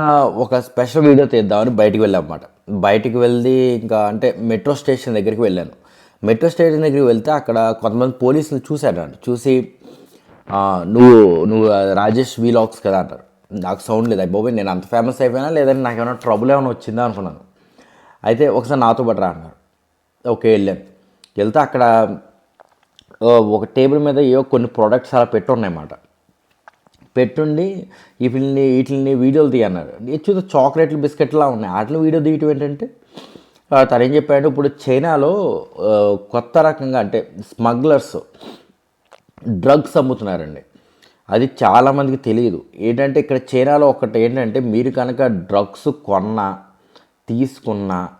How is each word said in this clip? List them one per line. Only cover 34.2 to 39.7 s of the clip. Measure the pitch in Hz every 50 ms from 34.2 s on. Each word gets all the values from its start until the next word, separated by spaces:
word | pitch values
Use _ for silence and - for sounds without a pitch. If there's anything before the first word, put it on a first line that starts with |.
| 147 151 143 139 143 156
ఇప్పుడు | 127 143 143 135 139 - - 135
చైనాలో, | 127 131 156 170 160 143 139 160 190 208 185 135 98 78 - - - -
ఆ, | 98 107 107 104 104 104 104 101 - -
కొత్త | - 117 117 - - 165
రకంగా | 160 156 151 - 135 131 131 123
అంటే | 104 98 117 110 - - - 95
స్మగ్లర్స్ | 104 - - - 113 117 120 120 135 156 147 139 - - - - - - _ _ - - - - _ _ _ _ _ _ _ _ _ _ - _ _ _ _ - - 117
డ్రగ్స్ | 110 90 95 131